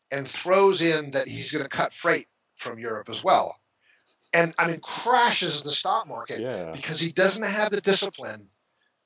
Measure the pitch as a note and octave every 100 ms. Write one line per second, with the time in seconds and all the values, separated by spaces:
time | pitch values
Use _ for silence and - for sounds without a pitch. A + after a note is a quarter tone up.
0 | - C#3 C3 - F3 F#3+ G3 F#3 E3 D#3
1 | D3 - B2+ A#2 - D3 C#3 - C#3+ -
2 | E3+ D#3 A#2 _ _ _ B2+ A2+ A#2 A2
3 | G#2 A2 F3+ D3 F2+ - _ _ _ _
4 | _ _ _ E3+ E3+ - E3+ D#3+ - -
5 | A3+ B3 A#3 - F3 D3 D3 D3 F#3 A3
6 | E3+ A#2 A2+ A2+ A#2+ G#2+ E2+ D#2+ C#3 D#3+
7 | E3 F3 F#3+ G3+ G#3 G#3+ G#3+ G3+ G3 F#3+
8 | G3+ - A#2 G#2+ G2+ _ _ _ _ _